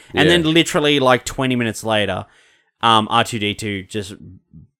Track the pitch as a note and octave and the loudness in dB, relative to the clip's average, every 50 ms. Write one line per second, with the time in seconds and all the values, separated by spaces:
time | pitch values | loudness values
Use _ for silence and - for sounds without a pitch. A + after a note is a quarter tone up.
0 | - - - - D3 D#3 E3+ F3 D#3+ D#3 D#3+ E3+ D#3 - - E3+ D3 D3 D3 C#3+ | -18 -6 -2 2 2 4 4 4 2 2 2 2 2 2 0 0 0 2 2 2
1 | C3 C3 B2+ A#2+ - - - - C3+ C3 B2+ A#2+ A#2 A2+ G#2+ - - A2 A2 G#2+ | 4 4 2 2 0 -4 -6 -4 -2 -2 -2 -2 -2 -2 -4 -6 -4 -2 -2 0
2 | G#2 G2 F#2 G2 G2+ - _ _ _ _ _ _ _ _ _ _ - A#2 A2+ A2 | 0 -2 -4 -6 -8 -12 _ _ _ _ _ _ _ _ _ _ 2 4 4 4
3 | G#2+ - - A#2 A2+ - A#2+ A2+ G#2 G#2 G2+ - A2+ G#2+ G2+ F#2+ F#2 - - G#2+ | 2 2 0 0 0 0 -2 -4 -4 -4 -4 -6 -6 -8 -8 -8 -10 -10 -10 -10
4 | G2 F2+ G2+ - - F#2+ F#2 - _ _ - E2 - - _ _ | -10 -10 -12 -18 -18 -20 -20 -20 _ _ -20 -20 -20 -20 _ _